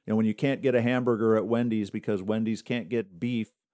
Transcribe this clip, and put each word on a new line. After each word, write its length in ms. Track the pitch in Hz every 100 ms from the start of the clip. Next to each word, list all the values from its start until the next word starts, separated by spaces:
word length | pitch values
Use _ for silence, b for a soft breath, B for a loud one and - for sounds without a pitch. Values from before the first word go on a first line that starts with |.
| -
And 100 | 110
when 100 | 110
you 80 |
can't 280 | 104 139 135
get 140 | 131 123
a 60 |
hamburger 540 | 117 127 123 113 113 110
at 100 | 104
Wendy's 440 | 117 120 110 98
because 320 | 107 - 104
Wendy's 400 | 95 110 113 107
can't 260 | - 123 90
get 300 | 117 98 95
beef, 320 | 123 117 107 _ _